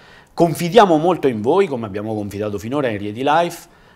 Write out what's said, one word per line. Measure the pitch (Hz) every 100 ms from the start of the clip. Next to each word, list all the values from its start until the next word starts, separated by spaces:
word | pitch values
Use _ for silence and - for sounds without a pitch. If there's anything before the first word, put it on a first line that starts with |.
| - - _
Confidiamo | - 170 139 170 208 202 156
molto | 170 165 143
in | 110
voi, | 110 180 196
come | 127 113
abbiamo | 98 110
confidato | 107 101 98 104 101
finora | 110 143 131
in | 104
Rieti | 104 107
Life, | 139 156 175 170 - _ _